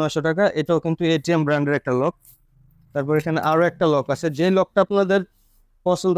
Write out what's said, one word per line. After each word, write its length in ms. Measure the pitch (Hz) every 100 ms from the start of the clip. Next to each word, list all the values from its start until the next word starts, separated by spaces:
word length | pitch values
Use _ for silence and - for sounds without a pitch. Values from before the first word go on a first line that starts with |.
নয়শো 200 | 156 160 160
টাকা। 160 | 165 202 156
এটাও 180 | 147 160
কিন্তু 180 | 165 165 165
এটিএম 260 | 160 170 165 147
ব্র্যান্ডের 280 | 147 143 143
একটা 120 | 135 123
লক। 120 | 156 - - _ _ _ _ _ _
তারপর 220 | 143 139 151
এখানে 200 | 160 160 156
আরো 120 | 160 175
একটা 160 | 170 165
লক 120 | 143 127
আছে। 120 | 131 165 139
যে 80 | 180 190
লকটা 200 | 180 196 185
আপনাদের 340 | 202 190 196 185 _ _ _ _ _ 180
পছন্দ 280 | 175 185